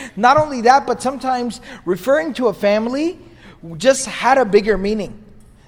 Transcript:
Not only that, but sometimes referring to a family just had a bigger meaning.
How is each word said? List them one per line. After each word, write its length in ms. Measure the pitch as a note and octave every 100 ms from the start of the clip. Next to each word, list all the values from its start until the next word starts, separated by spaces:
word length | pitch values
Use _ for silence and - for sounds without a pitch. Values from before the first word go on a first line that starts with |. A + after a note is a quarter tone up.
| C4
Not 220 | - A#3 D4
only 240 | D4+ C4+
that, 260 | A3+ C4+ C4+
but 160 | -
sometimes 580 | B3 C#4 C4 B3+ A#3+ - - A3
referring 500 | - F#3 - C#4+ D#4+
to 120 | A#3+ B3
a 80 |
family 640 | F#3 G3+ G#3+ A3+ C4+ E4 F#4 - - - - E3 E3
just 300 | A#3 C4+ -
had 320 | - A#3 C4+
a 60 |
bigger 340 | A#3 F#3+ F#3+ G3
meaning. 460 | G3 G#3+ F3 - - - - -